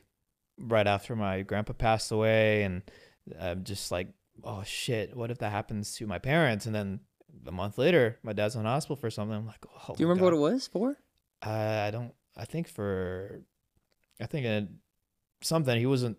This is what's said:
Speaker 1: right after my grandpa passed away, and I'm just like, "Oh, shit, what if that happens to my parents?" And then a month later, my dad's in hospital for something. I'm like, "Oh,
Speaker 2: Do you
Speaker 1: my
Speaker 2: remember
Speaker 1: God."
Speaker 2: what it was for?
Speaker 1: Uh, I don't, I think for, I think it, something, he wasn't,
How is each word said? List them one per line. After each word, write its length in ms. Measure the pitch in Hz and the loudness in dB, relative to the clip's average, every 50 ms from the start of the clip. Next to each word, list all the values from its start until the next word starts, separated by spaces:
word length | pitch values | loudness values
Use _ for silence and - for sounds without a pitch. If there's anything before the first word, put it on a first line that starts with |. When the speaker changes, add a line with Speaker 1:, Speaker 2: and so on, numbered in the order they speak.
| - _ _ _ _ _ _ _ _ _ _ | -12 _ _ _ _ _ _ _ _ _ _
Speaker 1:
right 280 | - 127 113 117 107 104 | -14 -2 2 4 4 6
after 300 | 104 101 98 - - 123 | 6 4 2 0 -4 -4
my 260 | 110 104 98 95 95 98 | -2 0 0 0 -2 -2
grandpa 300 | - 101 101 104 - - | -2 -2 -2 -2 -4 -4
passed 380 | - 127 113 110 110 - - | 0 2 2 2 2 0 0
away, 520 | 117 107 110 110 110 110 110 107 107 107 101 | 0 2 4 6 6 6 6 6 4 4 2
and 200 | 95 90 90 - - - - - - _ _ _ - - 80 | 0 -2 -4 -8 -12 -18 -20 -20 -20 _ _ _ -18 -12 -8
I'm 240 | 90 90 87 92 92 | -6 -4 -4 -6 -6
just 280 | 104 98 - - - | -8 -8 -8 -6 -4
like, 180 | 92 90 92 - - _ _ _ _ - - | -4 -4 -4 -6 -10 _ _ _ _ -16 -12
"Oh, 200 | 113 107 95 98 | -10 -8 -8 -8
shit, 520 | - - - - - 120 110 98 90 123 | -8 -6 -6 -4 -2 -2 -2 -2 -4 -6
what 160 | 123 117 113 | -6 -6 -6
if 60 | 120 - | -6 -4
that 120 | 113 104 | -4 -2
happens 440 | 104 101 - - 110 104 101 - - | -2 -4 -4 -4 -6 -6 -6 -6 -8
to 100 | - 117 | -8 -6
my 120 | 104 90 87 | -6 -4 -4
parents?" 460 | - 131 147 170 160 127 110 101 - | 0 2 4 4 4 4 2 0 -2
And 100 | 117 110 | -2 -2
then 240 | 107 101 98 95 - - _ _ _ _ _ - 65 60 | -2 -2 -4 -6 -8 -10 _ _ _ _ _ -20 -16 -12
a 40 | 67 | -8
month 260 | 90 90 98 104 - | -6 -4 -4 -4 0
later, 420 | 123 131 175 175 151 123 110 117 - - | 2 4 6 6 6 6 4 2 -4 -8
my 100 | 113 104 | -6 -2
dad's 220 | 104 104 110 - | 0 0 0 0
in 100 | 113 107 | 0 0
hospital 320 | 110 127 151 151 - 147 | 0 0 0 -2 -4 -6
for 120 | - - 113 | -6 -6 -6
something. 260 | - 110 104 110 110 | -4 -4 -6 -4 -4
I'm 100 | 104 110 | -6 -8
like, 180 | 107 - - - | -8 -12 -16 -20
"Oh, 280 | - - - - - - | -20 -20 -16 -12 -10 -2
Speaker 2:
Do 60 | - 160 | 0 2
you 40 | |
Speaker 1:
my 40 | 170 | 4
Speaker 2:
remember 200 | 175 185 185 180 | 4 6 6 6
Speaker 1:
God." 100 | 170 151 | 6 6
Speaker 2:
what 100 | 147 160 | 4 4
it 20 | 233 | 2
was 140 | 269 - | 0 -2
for? 300 | - - 180 220 269 294 - _ _ _ _ _ _ _ _ - | -4 -2 -2 0 -2 -2 -4 _ _ _ _ _ _ _ _ -6
Speaker 1:
Uh, 40 | 107 107 110 107 110 107 107 104 | -4 -2 0 0 0 0 0 0
I 40 | 107 | -2
don't, 220 | 107 117 120 120 - _ _ _ _ | -2 -4 -6 -10 -12 _ _ _ _
I 100 | - 107 | -14 -12
think 220 | - - 165 165 | -6 -6 -6 -6
for, 720 | - - - 104 101 95 92 92 90 92 92 98 98 92 - - _ _ _ _ _ _ _ _ _ _ _ _ _ _ - | -6 -6 -4 -2 -2 -2 -2 -2 -4 -4 -6 -8 -10 -12 -16 -18 _ _ _ _ _ _ _ _ _ _ _ _ _ _ -12
I 60 | 107 | -8
think 180 | - - 151 123 | -6 -4 -2 0
it, 220 | 113 107 107 104 - - - _ _ _ _ _ _ _ _ _ _ _ _ | 0 0 0 -2 -4 -8 -16 _ _ _ _ _ _ _ _ _ _ _ _
something, 340 | - - 160 165 151 131 120 113 | -2 0 0 2 2 2 2 4
he 80 | 120 | 4
wasn't, 300 | 131 139 127 123 117 104 | 4 4 2 2 0 -2